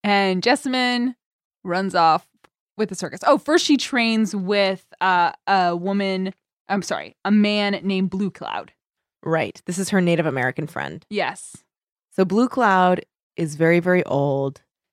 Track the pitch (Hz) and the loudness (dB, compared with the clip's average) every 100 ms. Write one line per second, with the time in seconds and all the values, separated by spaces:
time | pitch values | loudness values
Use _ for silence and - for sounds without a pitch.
0 | 208 202 196 185 226 277 269 254 247 247 | 2 2 2 0 0 0 -2 -2 0 0
1 | 247 240 _ _ _ _ 185 175 190 180 | -4 -6 _ _ _ _ -4 -4 0 2
2 | 160 165 _ _ _ _ _ - 214 185 | 4 2 _ _ _ _ _ -6 -6 -6
3 | 180 - - - - 339 - 277 - 254 | -10 -2 2 2 4 2 4 0 2 0
4 | 226 220 214 208 185 202 196 190 _ - | 0 0 0 -2 -2 2 2 -2 _ -2
5 | 185 180 170 - - 190 175 175 185 202 | 0 2 2 -2 0 2 2 0 -2 -2
6 | 196 185 190 - _ _ - 196 - 170 | -2 -2 -6 -8 _ _ -6 -6 -4 -8
7 | 82 _ 196 208 208 208 202 196 196 190 | -8 _ 0 2 4 2 -2 -2 -2 -2
8 | 185 190 202 - - - 82 _ _ _ | -2 -2 -4 -6 -10 -10 -12 _ _ _
9 | _ _ - 160 113 - - 175 185 196 | _ _ -2 -2 -2 -8 -8 -6 -2 0
10 | 175 170 160 135 127 127 151 - 69 160 | 2 2 0 -2 -4 -4 -8 -8 -10 -12
11 | _ 208 - - - - _ _ _ _ | _ -6 -6 -8 -18 -20 _ _ _ _
12 | _ - 185 202 254 - 226 190 180 180 | _ -2 0 2 2 2 2 4 4 2
13 | - _ _ - 165 147 165 175 175 180 | -4 _ _ -6 -6 0 2 4 2 0
14 | - 139 143 139 135 139 _ _ _ | 0 0 0 0 -4 -6 _ _ _